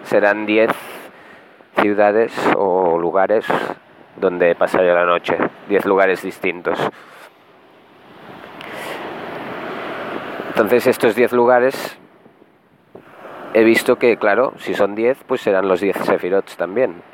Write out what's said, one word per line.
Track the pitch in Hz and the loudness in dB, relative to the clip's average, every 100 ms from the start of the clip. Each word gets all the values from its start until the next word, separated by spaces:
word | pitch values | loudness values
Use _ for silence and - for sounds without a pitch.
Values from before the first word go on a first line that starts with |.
serán | - 113 101 104 107 | 2 2 4 2 2
diez | 107 110 - - - - - - - - _ - - | 2 2 0 -10 -18 -20 -20 -20 -20 -20 _ -8 -2
ciudades | 104 101 104 104 117 - 135 - | 0 4 4 4 0 -2 -2 0
o | 98 90 90 85 | 2 2 2 2
lugares | 85 92 95 110 - - - - _ - - - | 0 0 2 0 0 -4 -4 -10 _ -20 -20 -2
donde | 95 90 87 | -2 2 0
pasaré | 85 90 - 92 | 2 0 2 2
la | 87 | 2
noche, | 87 87 - 85 - - - | 2 0 -2 -4 -4 -6 -2
diez | 98 98 | 0 2
lugares | 98 95 90 | 2 2 0
distintos. | 95 - 95 87 87 87 104 - - - - _ _ _ _ _ _ _ - - - - - - - - - - - - - - - - - - - - - - - - - | -6 -6 -6 -4 -6 -4 -4 -6 -20 -20 -20 _ _ _ _ _ _ _ -20 -20 -20 -20 -20 -18 -16 -14 -12 -12 -12 -12 -12 -12 -12 -12 -12 -10 -10 -10 -10 -10 -10 -12 -4
Entonces, | - 104 120 127 | 0 2 4 4
estos | 113 123 107 | 2 2 2
diez | 117 | 2
lugares, | 123 120 123 127 - - - - _ - _ _ _ _ _ _ - - - - - - | 4 4 4 2 -2 -12 -14 -20 _ -20 _ _ _ _ _ _ -20 -20 -20 -20 -18 -4
he | 110 | 4
visto | 113 110 - 120 | 4 4 2 2
que, | 123 104 | 2 2
claro, | 107 101 131 - | 2 2 0 -4
si | - | -8
son | 92 101 104 | -2 -2 0
diez, | 117 135 - | -2 -2 -4
pues | 127 | -4
serán | - 95 95 | 0 0 2
los | 90 | 0
diez | 98 90 | 0 -2
Sephirots | - 90 90 98 - - | -2 -2 0 -2 -4 -8
también. | 85 104 127 87 - | -6 -2 -2 -4 -18